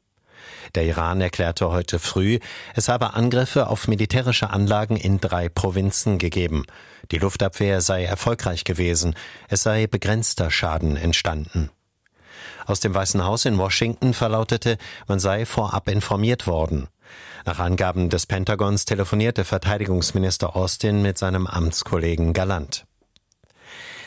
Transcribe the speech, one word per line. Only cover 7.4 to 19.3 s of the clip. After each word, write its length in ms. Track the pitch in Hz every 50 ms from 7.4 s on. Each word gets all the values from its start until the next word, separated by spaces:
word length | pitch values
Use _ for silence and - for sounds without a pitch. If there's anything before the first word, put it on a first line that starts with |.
| 104 95 - - 104 101 98 92
sei 240 | 90 - 98 92 90
erfolgreich 580 | 87 92 - - 120 117 - - - 87 85 -
gewesen, 520 | - 92 85 90 87 87 82 85 87 80 - - - - - - -
es 140 | - 98 -
sei 240 | 113 107 110 110 107
begrenzter 640 | - 98 - 98 107 113 117 - - - 87 82
Schaden 440 | - - - 85 80 80 78 78 73
entstanden. 760 | 71 78 85 82 - - - 82 78 76 80 - 87 78 71 - _ _ _ _ _ _ _ _ _ _ - - - - - - - - -
Aus 140 | 104 -
dem 120 | - 107 92
Weißen 300 | 98 95 92 - 101 87
Haus 200 | 92 107 117 -
in 120 | 131 110 95
Washington 560 | 92 95 92 - 120 113 117 - - 131 120
verlautete, 640 | - 123 113 110 110 113 - - 117 - - 117 107 - - - - - -
man 120 | 101 98
sei 280 | 92 98 95 107 117 -
vorab 420 | - - 110 101 - 101 - -
informiert 560 | 98 101 - - 104 101 107 113 123 - -
worden. 420 | - 87 80 78 - 78 73 67 - _ _ _ - - - - - - - -
Nach 140 | - 87 90
Angaben 500 | 90 90 92 92 98 92 90 92 90 87
des 160 | 95 87 -
Pentagons 600 | - - 95 95 90 107 95 104 101 101 101 -
telefonierte 600 | - 110 98 98 - - 107 107 117